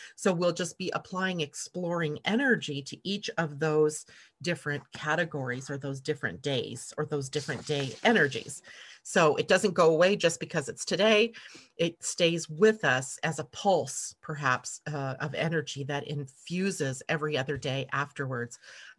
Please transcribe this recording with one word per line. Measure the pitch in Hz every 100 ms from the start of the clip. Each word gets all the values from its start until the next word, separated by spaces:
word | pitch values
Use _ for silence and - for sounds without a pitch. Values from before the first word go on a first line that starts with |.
| - -
So | 202
we'll | 170 175
just | 165 175 -
be | 185
applying | 156 - 185 185 175
exploring | 143 - - 180 170 170 156 151
energy | - 220 277 196 - 139
to | 135 -
each | 180 208 - -
of | 165 143
those | 156 151 151 156 - - - -
different | 170 170 147 143 -
categories | - 156 160 170 156 127 123 135
or | 139
those | 139 135
different | 135 147 117 87
days | 143 135 101 123 - -
or | 151
those | 151 135
different | 151 - 123 -
day | 143 135 -
energies. | 220 220 143 - - - - - - - -
So | 190 156 -
it | -
doesn't | 185 202
go | 175 165
away | 160 185 208
just | 170 -
because | 165 165 139
it's | -
today. | - 175 214 214 226 - - - - -
It | 170 -
stays | - - 170 170 160
with | 151 214 220
us | 151 127 131 -
as | 156 156
a |
pulse, | 147 - 202 175 139 - - -
perhaps, | - 147 139 127 - - -
uh, | 147 135 131
of | 151
energy | - 160 160 147 139
that | 139 143 -
infuses | 147 135 - - 175 196 - 139 131 -
every | 160 151 143
other | 135 139
day | 143 135 127
afterwards | 139 143 - 135 123 117 - - - -